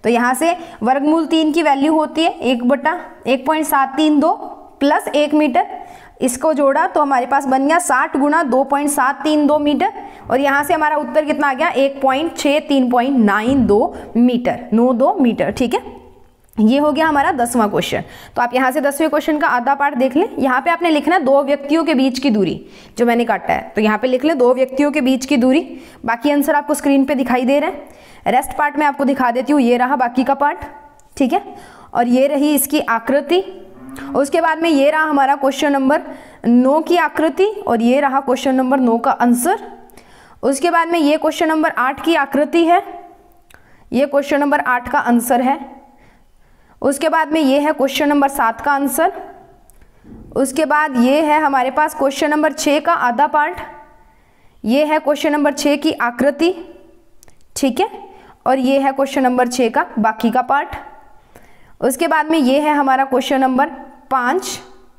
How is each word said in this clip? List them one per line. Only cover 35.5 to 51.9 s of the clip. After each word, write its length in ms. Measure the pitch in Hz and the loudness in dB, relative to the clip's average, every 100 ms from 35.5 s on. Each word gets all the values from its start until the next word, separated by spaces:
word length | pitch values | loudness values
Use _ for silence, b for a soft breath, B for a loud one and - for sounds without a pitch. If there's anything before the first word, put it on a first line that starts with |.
| 269 302 | 0 0
number 280 | 277 269 302 262 B B B - | 0 0 0 -2 B B B 2
नौ 340 | 240 262 302 | 4 4 2
की 160 | 320 349 | 2 0
आकृति, 460 | 302 302 311 269 392 415 - | 0 0 -2 2 0 0 -2
और 140 | 226 | 0
ये 180 | 233 262 | 2 2
रहा 180 | 277 262 | 2 -2
question 340 | 269 262 285 262 | -2 -2 0 0
number 240 | 254 277 | 0 2
नौ 180 | 254 226 | 2 2
का 120 | 269 | 0
answer। 540 | - 240 240 330 427 - - - B B B B B | 0 2 2 0 -2 -6 -20 -20 B B B B B
उसके 280 | 247 269 339 | -4 0 0
बाद 160 | 339 330 | 0 0
में 120 | 339 | 0
ये 180 | 285 311 | 2 2
question 320 | 311 - 330 | 0 -2 0
number 220 | 311 320 | 0 0
आठ 340 | - 254 277 - | 0 -4 -2 0
की 100 | 330 | 0
आकृति 480 | 277 277 294 339 330 | 0 -2 0 2 4
है, 180 | 349 403 - - - _ _ _ b b b b | 2 0 -16 -20 -20 _ _ _ b b b b
ये 140 | 240 277 | -2 0
question 320 | 277 285 285 | 0 0 -2
number 200 | 285 285 | 0 0
आठ 320 | - 247 247 | 0 -2 -2
का 80 | 285 | -2
answer 420 | 233 240 226 240 | 0 0 2 0
है। 180 | 247 254 - - - _ b b b b b b b b | 0 -2 -6 -20 -20 _ b b b b b b b b
उसके 280 | 254 277 320 | -2 0 0
बाद 220 | 320 311 | 0 0
में 80 | 311 | 0
ये 200 | 277 277 | 2 2
है 120 | 294 | 0
question 380 | 302 269 269 294 | 0 -2 0 0
number 180 | 294 277 | 2 0
सात 320 | 277 226 226 | 0 -2 0
का 100 | 285 | -2
आंसर। 400 | 277 277 240 339 381 - - - - _ B B B B B - - | 0 -2 0 -2 -2 -16 -20 -20 -20 _ B B B B B -8 -2
उसके 300 | 269 269 302 | -2 0 0
बाद 300 | 294 302 254 | 0 0 2
ये 220 | 247 285 | 2 2
है 180 | 311 302 | 2 2
हमारे 300 | 302 269 254 | 2 0 0
पास 240 | 269 311 | 0 -2